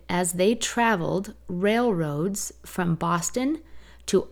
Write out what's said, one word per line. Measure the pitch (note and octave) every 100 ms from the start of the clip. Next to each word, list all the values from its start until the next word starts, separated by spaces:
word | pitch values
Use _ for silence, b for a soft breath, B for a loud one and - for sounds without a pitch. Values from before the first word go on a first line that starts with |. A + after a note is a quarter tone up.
| -
as | F3+ F3+
they | F3+ F#3+
traveled | A#3+ - A#3+ A#3 G3 D#3 E3+ G3+ - -
railroads | F3+ G3+ A3+ B3 F3 D#3 D3 F#3 G3 - -
from | - - F3
Boston | E3 E3+ F3 E3 A#3+ C4 D#4+ b b b b -
to | F#3+ -